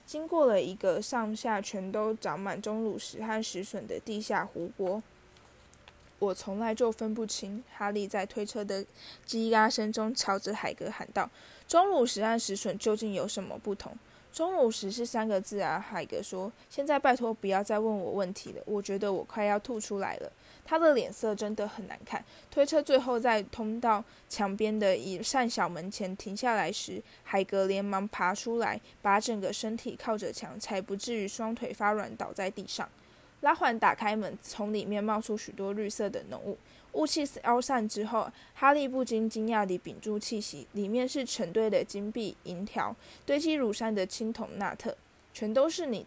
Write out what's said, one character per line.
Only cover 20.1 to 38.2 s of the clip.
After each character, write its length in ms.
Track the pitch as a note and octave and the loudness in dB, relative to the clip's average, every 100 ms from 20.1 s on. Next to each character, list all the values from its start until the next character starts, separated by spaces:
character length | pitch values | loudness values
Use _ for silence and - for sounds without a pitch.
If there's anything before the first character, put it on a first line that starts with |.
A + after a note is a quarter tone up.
| - | -6
了。” 140 | - - - - - | -10 -12 -20 -20 -2
他 140 | D#4+ | 6
的 160 | E4 B3+ | 8 6
脸 180 | - | 2
色 220 | - A3 G#3 | -2 -2 -2
真 200 | G#3 G#3+ | -2 -2
的 120 | G#3 | -4
很 200 | - F#3+ | -6 -12
难 80 | - | -12
看。 220 | - - - - - | -8 -8 -8 -20 -4
推 160 | D4 C#4+ | 2 4
车 160 | D#4 | 4
最 160 | D4 C4 | 6 4
后 220 | B3+ A#3 | 4 2
在 240 | A#3+ A3 | 4 2
通 360 | G3 - G#3+ A#3 | 0 -6 -4 0
道 240 | A#3+ G#3 - - - | 2 2 0 -18 -10
墙 300 | - G3 G3+ | -2 -2 2
边 220 | G#3+ G#3+ | 0 4
的 180 | G3 F3+ | 4 4
一 240 | F#3 F3+ | 0 -4
扇 260 | - C4+ A#3+ | 0 2 2
小 220 | A3+ F3 | 2 0
门 220 | E3 F3+ | -2 -8
前 260 | - F#3 F#3+ | -6 -6 -6
停 180 | G3 G3+ | -8 -2
下 200 | B3+ G#3+ | 2 2
来 160 | E3 | 2
时， 280 | - - F#3+ - - - | -2 -6 -8 -12 -20 0
海 180 | G3 | 0
格 240 | F#3+ G3 F#3+ | 2 2 2
连 180 | G3 G3+ | 2 0
忙 220 | G3 G3+ | 0 -2
爬 260 | - F3+ | 0 2
出 240 | G3+ A#3 A#3 | 2 -2 0
来， 240 | G#3 - - - | 0 -2 -8 -2
把 160 | G#3 G3+ | 4 4
整 200 | A#3 G#3+ | 4 -2
个 140 | F#3 | -2
身 240 | G#3 A3 A3+ | -2 -4 -4
体 180 | A#3 - | -6 -6
靠 220 | A#3 G#3+ | -4 -2
着 160 | F#3+ | -2
墙， 260 | - - G#3+ | -6 -10 -10
才 220 | - G3 | -4 -4
不 140 | G3+ G3+ | -4 -6
至 180 | A#3+ | -4
于 140 | A3+ G3+ | -4 -4
双 260 | - A3 | -4 -6
腿 180 | A#3 - | -4 -6
发 220 | G#3 G#3 | 0 0
软 220 | G#3+ G#3+ A3+ | 2 -2 -6
倒 180 | - | -6
在 160 | - G3 | -4 -4
地 160 | G#3+ - | -4 -8
上。 220 | - - - - - - - | -6 -8 -10 -20 -20 -20 0
拉 120 | C#4 | 2
环 240 | D#4+ C#4 A3+ | 4 2 6
打 160 | G3 | 4
开 220 | - G#3+ G#3+ | 4 0 0
门， 220 | F#3 F#3 | -4 -8
从 320 | - - G#3 | -10 -6 -2
里 100 | G#3+ | -2
面 200 | F#3+ G#3 | -2 -2
冒 180 | G#3+ G#3+ | 0 0
出 160 | A3+ G#3+ | -2 -6
许 140 | - | -6
多 220 | - G3 | -6 -4
绿 160 | G#3 G#3 | -2 -4
色 200 | - G3+ | -2 -2
的 140 | - - | -4 -8
浓 120 | - | -10
雾。 140 | G3+ - - - - | -8 -8 -12 -20 -6
雾 120 | - D#4 | 0 2
气 200 | D#4+ C#4+ | 2 0
消 360 | - - B3 | -2 2 2
散 260 | B3 B3+ G#3+ | 4 0 0
之 180 | G#3 G#3+ | -2 -2
后， 220 | A3+ | 0